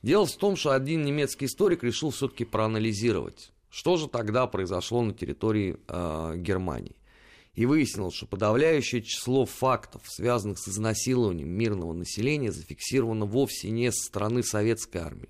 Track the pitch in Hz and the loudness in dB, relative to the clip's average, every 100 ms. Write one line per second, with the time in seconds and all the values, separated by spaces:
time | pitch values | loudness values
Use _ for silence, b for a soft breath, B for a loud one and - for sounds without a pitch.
0 | 107 190 175 - 202 190 151 135 135 160 | 4 4 4 2 2 2 4 2 2 0
1 | 147 147 139 - 139 - 202 170 120 113 | 0 2 0 0 -6 2 4 4 0 0
2 | 156 - 131 - 117 107 110 110 113 101 | -2 -2 -4 -4 -4 0 0 2 0 2
3 | 117 98 52 - - _ _ - - 180 | 2 2 -2 -10 -20 _ _ -4 2 2
4 | 151 120 107 113 127 95 92 92 - 120 | 0 -4 0 2 2 0 -2 -2 0 0
5 | 117 101 87 71 110 107 95 - - 87 | 0 -2 -6 -2 2 2 0 -4 -8 -6
6 | 87 78 82 82 87 95 92 64 50 - | -4 -4 -4 -6 -2 -2 -2 -4 -8 -16
7 | b b b b b - 117 156 131 98 | b b b b b 0 4 4 2 -2
8 | 95 - - 95 104 113 156 156 123 123 | -6 -8 -8 0 2 4 4 4 2 -4
9 | 104 - - 131 131 - 131 123 - - | -4 -6 0 2 2 0 0 0 -2 -18
10 | - - 107 120 101 95 - 98 110 107 | -16 -4 0 0 0 -6 -6 -2 -2 0
11 | - 127 110 87 73 90 113 101 82 82 | 0 2 2 0 -4 -2 0 0 -4 -6
12 | 87 - 117 151 123 92 80 73 - 131 | -6 -4 -2 0 -2 -6 -12 -12 -2 0
13 | 117 110 101 117 139 - 92 113 120 113 | 0 0 0 0 0 -2 -4 0 0 -2
14 | - 101 104 123 113 107 107 113 - 87 | -4 -4 0 0 0 0 2 0 -4 -6
15 | 82 - - | -6 -10 -16